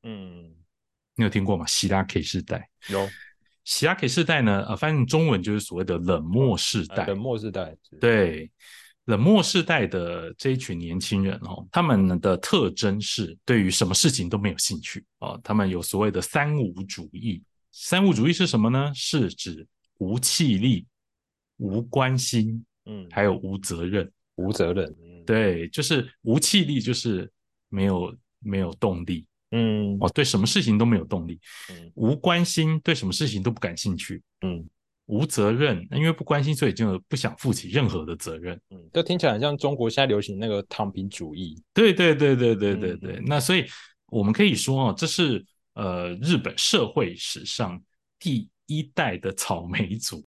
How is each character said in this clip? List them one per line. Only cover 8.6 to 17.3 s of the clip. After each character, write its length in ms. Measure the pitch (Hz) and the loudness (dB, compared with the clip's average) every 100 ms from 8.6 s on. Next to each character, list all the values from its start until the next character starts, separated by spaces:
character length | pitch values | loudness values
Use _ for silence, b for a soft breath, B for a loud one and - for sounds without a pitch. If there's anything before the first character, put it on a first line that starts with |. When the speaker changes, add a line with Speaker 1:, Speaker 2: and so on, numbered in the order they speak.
| B B B B - | B B B B -2
Speaker 2:
冷 120 | 104 | 2
漠 240 | 139 214 | 6 6
世 220 | 170 190 | 6 0
代 200 | 160 160 | 2 2
的 480 | 95 92 85 85 82 - | 2 -2 -4 -6 -10 -6
这 120 | 135 | -2
一 60 | 131 | -2
群 220 | - 85 | -4 -8
年 200 | 85 90 | -6 -6
轻 260 | - 101 | -2 0
人 120 | 98 95 | 0 -2
哦， 240 | 95 92 90 | -10 -12 -4
他 100 | - | 0
们 380 | 170 110 95 90 | 4 4 4 4
的 160 | 101 90 | 2 0
特 340 | - 202 107 | 2 2 2
征 300 | - 110 101 | 0 -2 0
是 360 | 101 - 90 82 | -4 -4 -6 -8
对 160 | - 120 | 2 2
于 80 | 92 | 4
什 180 | 90 92 | 2 2
么 60 | |
事 160 | 92 160 | 4 2
情 200 | 127 87 | 2 -2
都 100 | 101 | 0
没 120 | 101 | -2
有 60 | 82 | -2
兴 220 | - 85 | -4 -4
趣 240 | - - _ _ | -10 -14 _ _
哦， 220 | - - | -12 -12
他 100 | - | -2
们 160 | 107 98 | 0 2
有 140 | 90 | 0
所 160 | 82 98 | -2 0
谓 100 | 107 | 0
的 120 | 92 | 0
三 360 | - 156 147 151 | -2 0 0 0
无 160 | 110 85 | -2 -4
主 260 | 98 - 80 | -12 -12 -12
义。 300 | - 113 | -8 -6